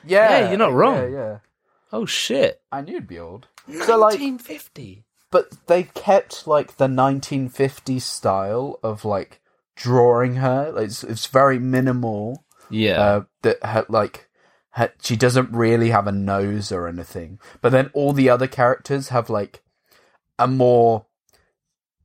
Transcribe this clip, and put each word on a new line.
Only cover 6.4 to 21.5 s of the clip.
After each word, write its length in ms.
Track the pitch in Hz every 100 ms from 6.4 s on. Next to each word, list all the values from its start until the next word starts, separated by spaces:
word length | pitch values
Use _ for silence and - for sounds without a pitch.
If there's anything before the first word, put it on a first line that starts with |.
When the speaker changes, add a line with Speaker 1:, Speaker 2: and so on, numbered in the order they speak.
| -
Speaker 1:
like, 300 | 147 127 -
the 100 | 135
nineteen 640 | 127 135 139 - 139 127
fifties 540 | - 135 - - 127 -
style 760 | - 113 98 98 117 135 -
of, 220 | 110 104 107
like, 340 | 101 - _ _ _ _ -
drawing 600 | 120 127 120 120 127 127
her. 360 | 131 131 151
Like, 140 | - 107
it's, 180 | -
it's 240 | - 110 -
very 320 | 127 139 127
minimal. 840 | 127 127 131 127 117 104 107 135 _ _ -
Speaker 2:
Yeah. 300 | 107 107 82
Speaker 1:
Uh, 220 | 104 101 98 _
that 200 | 113 -
ha-, 220 | 110 113 -
like, 380 | 110 104 - _ _ _ _ _
ha-, 180 | - 110 _
she 140 | - 117
doesn't 360 | 123 127 127
really 400 | 117 113 117 113
have 160 | 110 101
a 40 |
nose 600 | 98 98 98 101 104 98
or 160 | 92 85
anything. 520 | 87 82 95 85 98 - -
But 100 | 120
then 200 | 131 135
all 180 | 147 143
the 180 | 143 131
other 180 | 123 131
characters 640 | - 120 131 - 139 135
have, 200 | 127 110
like, 320 | 107 98 - _ _ _ _ _ _ _ -
a 80 | 123
more, 580 | 131 123 120 117 110 - _ _ _ _